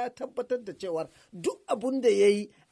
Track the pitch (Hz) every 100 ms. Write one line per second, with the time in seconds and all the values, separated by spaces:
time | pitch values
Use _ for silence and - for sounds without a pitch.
0 | 240 247 269 - 247 247 214 - 185 160
1 | 160 _ _ 175 165 539 - 240 247 269
2 | 240 202 202 208 208 _ _